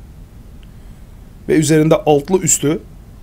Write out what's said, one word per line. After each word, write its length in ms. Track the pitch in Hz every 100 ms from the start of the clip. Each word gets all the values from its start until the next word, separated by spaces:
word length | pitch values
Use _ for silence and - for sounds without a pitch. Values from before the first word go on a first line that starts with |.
| - - - - - - - - - - - - - - -
Ve 60 |
üzerinde 400 | 147 143 156 156
altlı 440 | 160 - 147 143 185
üstlü 420 | 160 - 143 170 - - - -